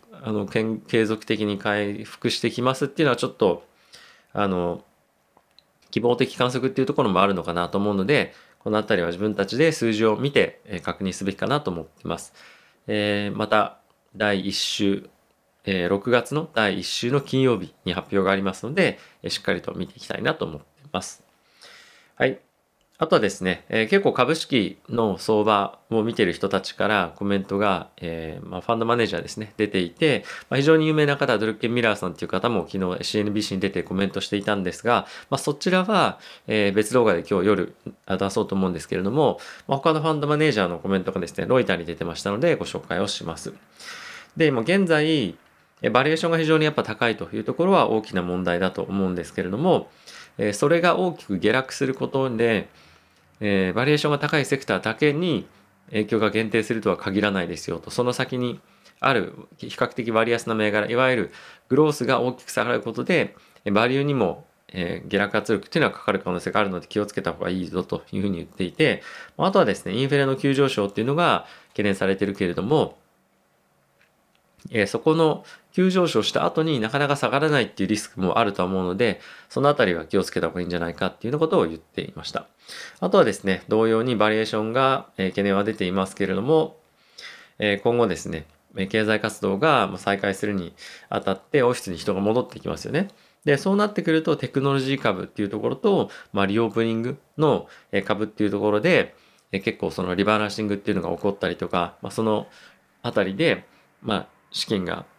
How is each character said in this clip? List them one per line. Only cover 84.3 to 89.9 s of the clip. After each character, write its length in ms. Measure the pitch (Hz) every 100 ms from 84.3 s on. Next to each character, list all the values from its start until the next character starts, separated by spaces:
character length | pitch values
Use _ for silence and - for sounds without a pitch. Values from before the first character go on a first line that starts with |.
リ 60 | 107
エ 60 |
ー 20 |
シ 120 | 110 110
ョ 60 |
ン 100 | 110
が、 340 | 120 135 131 - -
え 120 | 95
ー、 20 |
懸 140 | 95
念 100 | 101
は 80 | 98
出 120 | 104
て 100 | 110 90
い 60 |
ま 140 | 95 95
す 80 | -
け 100 | 95
れ 80 |
ど 80 | 92
も、 340 | 123 160 - - _ _ _ - - - - -
え 140 | 104
ー、 80 | 101
今 140 | 117 120
後 100 | 110
で 80 | 80
す 120 | 98
ね、 180 | 78 76 _ _ -
え 60 |
ー、 60 | 95
経 160 | 110
済 160 | 107 107
活 200 | 107 -
動 180 | 101 98
が、 280 | 156 135
ま 80 | 98